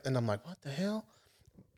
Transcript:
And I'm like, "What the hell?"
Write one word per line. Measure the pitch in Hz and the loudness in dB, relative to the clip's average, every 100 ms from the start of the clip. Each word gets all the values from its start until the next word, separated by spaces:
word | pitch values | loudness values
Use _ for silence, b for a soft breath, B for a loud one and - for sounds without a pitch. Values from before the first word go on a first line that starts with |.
| 131 | 2
And | 127 | 2
I'm | 117 | 2
like, | 104 165 | 0 -2
"What | 185 | -12
the | 143 | -8
hell?" | 139 196 214 - - _ _ - - - | -2 0 -2 -6 -16 _ _ -20 -20 -20